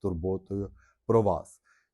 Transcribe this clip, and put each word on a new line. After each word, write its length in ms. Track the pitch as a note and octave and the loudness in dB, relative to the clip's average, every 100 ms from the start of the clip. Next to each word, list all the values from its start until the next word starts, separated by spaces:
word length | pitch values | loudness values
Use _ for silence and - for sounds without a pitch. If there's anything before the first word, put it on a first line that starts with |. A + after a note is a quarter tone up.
турботою 680 | G2 E2+ F#2 F#2+ - G2 G2 - _ _ - | -6 -4 -4 -6 -6 -8 -8 -12 _ _ 2
про 160 | A2+ | 4
вас. 380 | G2+ E2+ - - _ _ _ | 4 0 -4 -20 _ _ _